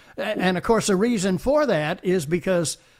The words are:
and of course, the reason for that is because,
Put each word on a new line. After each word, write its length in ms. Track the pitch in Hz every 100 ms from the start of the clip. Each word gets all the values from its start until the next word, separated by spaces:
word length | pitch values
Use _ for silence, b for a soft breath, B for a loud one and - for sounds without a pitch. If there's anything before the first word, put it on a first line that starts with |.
| B -
and 400 | 214 208 185 180
of 60 |
course, 240 | - 226 -
the 100 | 185
reason 400 | 233 233 190 180
for 280 | 247 302 285
that 360 | 165 151 180
is 200 | 190 185
because, 540 | 143 175 190 175 156 - b